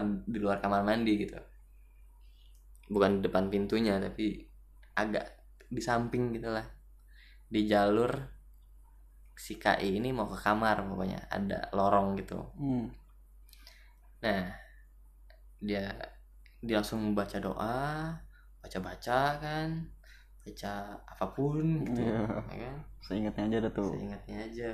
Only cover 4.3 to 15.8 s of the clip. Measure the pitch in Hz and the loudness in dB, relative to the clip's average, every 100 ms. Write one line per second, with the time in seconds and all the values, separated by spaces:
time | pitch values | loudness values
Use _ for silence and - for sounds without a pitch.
4.3 | - - - - - - - 107 104 - | -2 -10 -20 -20 -20 -6 -2 0 -2 -4
5.3 | - - - - 123 117 117 120 123 123 | -12 -20 -20 -10 -6 0 0 0 0 0
6.3 | 117 117 110 113 - - - - - - | -2 -4 -4 -6 -14 -20 -20 -20 -20 -20
7.3 | - - 110 107 104 101 107 123 135 135 | -20 -2 2 6 6 8 6 4 0 -6
8.3 | - - - - - - - - - - | -14 -20 -20 -20 -20 -20 -20 -20 -20 -20
9.3 | - - 107 107 95 98 95 123 127 107 | -16 -12 0 2 4 2 0 0 -2 -4
10.3 | 95 104 107 110 104 98 95 95 92 - | 0 2 4 4 2 0 -2 -2 -4 -4
11.3 | 98 98 92 - 101 98 101 98 98 92 | -4 -2 -4 -2 2 6 6 4 -2 -4
12.3 | 92 - - 143 127 117 - - - - | -8 -8 -4 0 0 -2 -8 -20 -20 -20
13.3 | - - - - - - - - - 113 | -20 -20 -20 -20 -20 -20 -20 -20 -4 0
14.3 | 98 92 - - - - - - - - | 0 -2 -8 -16 -20 -20 -20 -20 -20 -20
15.3 | - - - 107 101 | -20 -20 -10 -4 -4